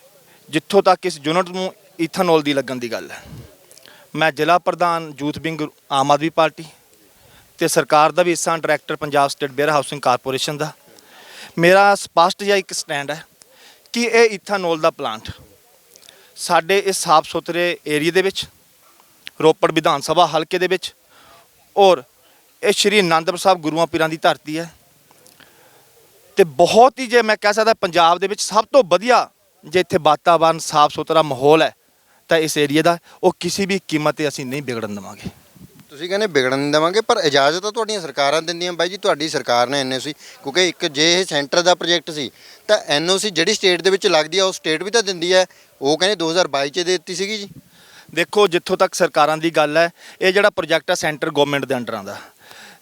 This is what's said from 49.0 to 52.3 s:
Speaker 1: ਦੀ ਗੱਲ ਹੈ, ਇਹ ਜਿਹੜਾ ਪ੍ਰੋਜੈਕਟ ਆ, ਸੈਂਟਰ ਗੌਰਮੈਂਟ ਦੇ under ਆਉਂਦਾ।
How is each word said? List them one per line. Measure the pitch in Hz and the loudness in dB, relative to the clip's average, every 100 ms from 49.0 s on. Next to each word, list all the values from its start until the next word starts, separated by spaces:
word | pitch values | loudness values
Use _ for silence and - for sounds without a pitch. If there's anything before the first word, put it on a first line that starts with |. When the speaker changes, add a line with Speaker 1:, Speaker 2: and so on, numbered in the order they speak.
| 165 160 151 156 | 0 2 0 0
Speaker 1:
ਦੀ | 165 | -2
ਗੱਲ | 160 151 156 | 0 0 0
ਹੈ, | 170 - - - | -2 -4 -20 -4
ਇਹ | 185 | 0
ਜਿਹੜਾ | 190 202 | 2 2
ਪ੍ਰੋਜੈਕਟ | - 160 160 165 | 0 -2 -2 -2
ਆ, | |
ਸੈਂਟਰ | 180 170 147 160 | -2 -4 -4 -4
ਗੌਰਮੈਂਟ | 143 143 143 | 0 0 0
ਦੇ | 131 | -4
under | 127 117 | -6 -6
ਆਉਂਦਾ। | 110 98 101 - | -10 -10 -16 -18